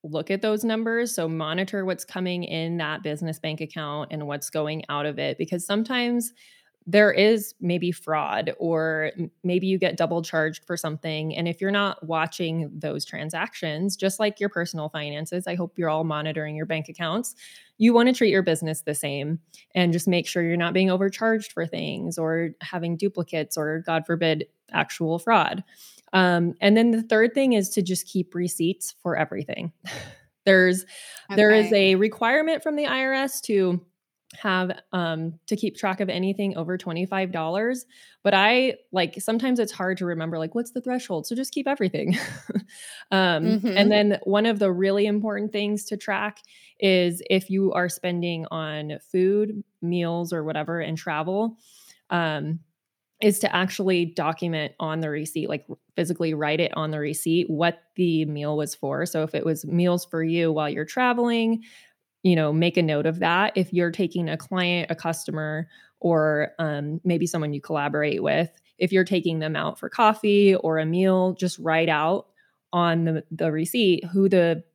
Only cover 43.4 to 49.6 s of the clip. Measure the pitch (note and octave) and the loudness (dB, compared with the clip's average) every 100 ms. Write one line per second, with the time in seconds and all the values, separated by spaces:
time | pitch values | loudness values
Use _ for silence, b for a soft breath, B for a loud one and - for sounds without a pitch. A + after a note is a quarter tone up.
43.4 | D#3+ A3 G#3+ F#3+ G3+ G#3 G#3 G3+ - G3+ | 2 2 2 4 6 6 4 2 2 2
44.4 | A3+ G#3 G3 F3+ G3 G3+ G#3 G#3 G#3+ G3+ | 2 2 2 2 2 2 2 0 -2 -4
45.4 | G#3+ G#3+ G#3 G#3 - G#3 - G3 G#3 - | -4 -2 -2 -4 -6 -8 -4 -4 -4 -8
46.4 | _ b b _ G3 F#3 F3+ E3+ - F#3+ | _ b b _ 2 4 2 -2 0 0
47.4 | F#3+ F#3+ F#3+ F#3 F3+ - F3+ F3 F3 E3+ | 2 0 2 2 -2 -2 -4 -2 -2 -4
48.4 | D#3+ D#3+ D#3 D3+ D3+ D3+ _ F#3 F#3 G#3 | -6 -6 -6 -6 -8 -10 _ 2 4 4
49.4 | G#3+ G#3+ | 0 -4